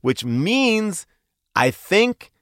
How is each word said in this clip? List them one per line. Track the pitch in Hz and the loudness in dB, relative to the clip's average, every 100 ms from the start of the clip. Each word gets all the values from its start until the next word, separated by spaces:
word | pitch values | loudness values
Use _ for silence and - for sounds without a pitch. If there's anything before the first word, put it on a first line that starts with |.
which | 127 131 123 | -2 -4 -2
means, | 120 160 254 262 220 214 180 - _ _ _ _ - | -2 0 0 2 0 -2 -8 -14 _ _ _ _ 0
I | 127 | 0
think | - - 196 240 240 - _ | -2 0 2 2 -2 -14 _